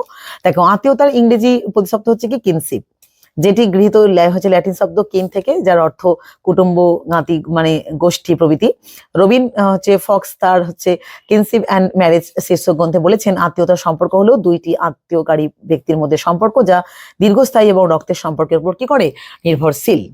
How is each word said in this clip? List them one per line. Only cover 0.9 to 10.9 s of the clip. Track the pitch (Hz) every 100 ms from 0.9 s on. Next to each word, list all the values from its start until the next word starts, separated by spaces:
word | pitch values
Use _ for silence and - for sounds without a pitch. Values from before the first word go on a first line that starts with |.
| 269 285 240
ইংরেজি | 233 233 240 247 -
প্রতিশব্দ | 214 185 214 214
হচ্ছে | 226 226
কি | 269
কিনশিপ, | 196 165 - 110 - _ _ _ _ -
যেটি | 175 202 226
গৃহীত | 185 208 214
ল্যা-, | 208 175 175
হচ্ছে | 180 196
ল্যাটিন | 180 180
শব্দ | 175 185 170
কিন | 208 190 185
থেকে, | 196 185 339
যার | 190 175
অর্থ | 160 - 185 165 - _
কুটুম্ব, | - 185 185 175 175 170 -
জ্ঞাতি, | 165 160 165 151
মানে | 165 160 156 -
গোষ্ঠী | 151 - - - 165
প্রভৃতি। | 160 151 226 - - - - 165
রবিন, | 196 254 247 208
আহ, | 196
হচ্ছে | 190 202 196
ফক্স | - 196 - -
তার | 190 185
হচ্ছে | 175 - 185